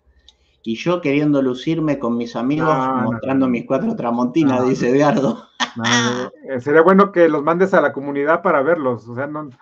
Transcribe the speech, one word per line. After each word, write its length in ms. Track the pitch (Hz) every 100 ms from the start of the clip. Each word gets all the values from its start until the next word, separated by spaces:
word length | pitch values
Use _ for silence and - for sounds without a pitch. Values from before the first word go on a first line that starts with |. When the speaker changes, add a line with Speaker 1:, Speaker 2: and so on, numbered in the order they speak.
| _ _ _ _ _ _
Speaker 1:
Y 100 | 113
yo 260 | 113 - 175
queriendo 400 | 147 143 151 143
lucirme 580 | 131 127 160 165 156 139
con 160 | 117 120
mis 180 | 117
amigos, 400 | 120 123 156 160
Speaker 2:
No, 220 | 135 131 131
no, 100 | 123
Speaker 1:
mostrando 340 | 117 127 135 127
Speaker 2:
no. 40 |
Speaker 1:
mis 140 | 117 -
cuatro 280 | 135 113
tramontinas, 680 | - 123 120 123 165 143 127
Speaker 2:
No, 60 | 127
Speaker 1:
dice 200 | 131 120
Speaker 2:
no. 80 | 135
Speaker 1:
Edgardo. 520 | 147 143 135 - - - 240 120
Speaker 2:
No, 80 | 160 240 240 123 127 - 269
eh, 120 | 131
sería 200 | 139 156
bueno 300 | 165 190 196
que 160 | 175 165
los 140 | 151
mandes 280 | 151 175 190
a 80 | 185
la 120 | 143
comunidad 500 | 135 143 143 147 170
para 200 | 180 151
verlos, 440 | 143 165 131 117 110
o 60 |
sea, 140 | 120 147
no. 220 | 151 151 -